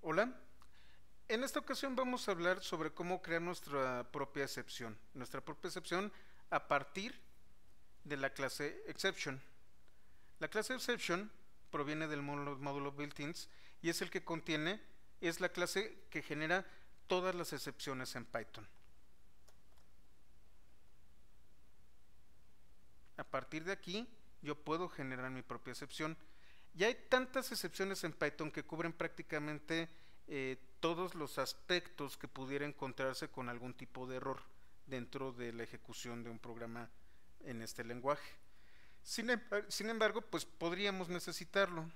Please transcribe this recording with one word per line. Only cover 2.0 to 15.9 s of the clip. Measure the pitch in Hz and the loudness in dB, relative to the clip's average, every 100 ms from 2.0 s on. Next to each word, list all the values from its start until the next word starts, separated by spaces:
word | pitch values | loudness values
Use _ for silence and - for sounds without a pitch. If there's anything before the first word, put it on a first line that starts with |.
| 254 247 - | 4 2 4
a | |
hablar | 185 170 185 | 4 6 4
sobre | - 175 160 | 4 2 0
cómo | - 175 180 | 0 0 0
crear | 180 165 | 4 2
nuestra | 170 180 - 143 131 123 120 | 2 -2 0 4 4 4 0
propia | 147 139 - | 0 0 2
excepción. | 139 - 120 - 117 107 - | 0 0 -4 -4 -4 -4 -8
Nuestra | 143 123 135 | -6 -4 -4
propia | - 151 180 | -4 -4 -2
excepción | 185 - 175 208 - - - - | -4 2 2 2 -2 -12 -12 2
a | 156 - | 2 6
partir | 143 139 - 208 - - - - - - - - - | 4 4 -2 -4 -6 -10 -10 -10 -10 -10 -10 -10 -10
de | - 143 | -2 2
la | 135 | 2
clase | - 135 - 147 175 - | 4 0 2 0 -2 -6
exception. | 143 196 185 151 135 - - - - - - - - - - | 2 4 4 0 -2 -6 -10 -10 -10 -10 -10 -10 -10 -10 -4
La | 156 | 0
clase | 214 208 | 2 2
exception | 254 - 233 - 175 208 - - - - | 2 2 2 4 2 2 -6 -10 -10 -4
proviene | 156 143 151 151 | 0 2 2 2
del | 147 | 2
módulo, | 143 143 143 139 | 0 0 0 0
módulo | 143 143 139 | 0 2 0
built-ins | 139 147 - 143 175 - - - - | 0 -4 -2 -2 -2 -6 -8 -10 0
y | 165 | 2
es | 165 | 2
el | 180 | 2
que | 190 | -2
contiene, | - 165 - 156 156 214 - - - - | 0 -2 4 4 4 0 -4 -10 -10 0
es | 170 165 | 2 4
la | 180 | 2
clase | 175 175 190 220 | 4 4 4 2